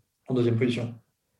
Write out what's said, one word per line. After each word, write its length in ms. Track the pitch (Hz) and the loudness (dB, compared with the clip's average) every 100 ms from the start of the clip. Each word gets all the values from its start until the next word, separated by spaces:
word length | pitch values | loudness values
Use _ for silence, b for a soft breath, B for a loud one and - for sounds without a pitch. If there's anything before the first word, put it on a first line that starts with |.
| _ _ - | _ _ -4
en 60 | |
deuxième 220 | 127 120 113 | 0 2 2
position. 360 | 123 113 117 - _ _ _ | 0 -2 -6 -10 _ _ _